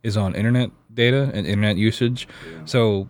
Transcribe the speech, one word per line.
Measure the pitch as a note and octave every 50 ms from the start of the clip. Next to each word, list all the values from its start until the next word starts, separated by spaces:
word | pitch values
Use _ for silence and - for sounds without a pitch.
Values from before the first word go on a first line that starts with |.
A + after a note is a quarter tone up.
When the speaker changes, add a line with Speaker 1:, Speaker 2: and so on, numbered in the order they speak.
Speaker 1:
is | - A2+ G2+
on | G#2+ G2 F#2 -
internet | F#2+ G#2+ A#2 B2 B2 B2 - - _ _ -
data | A2+ A#2+ A#2 B2 C3 C#3 C#3 -
and | - G#2 F2
internet | D2+ G2+ G2+ G#2+ G#2+ G2+
usage. | F#2 G#2+ A2+ - - B2 A#2+ B2 A#2+ - - - - - -
Speaker 2:
Yeah. | E2 D#2+ D#2
Speaker 1:
So | - - B2 A2+ G#2+ G2+ G2 G2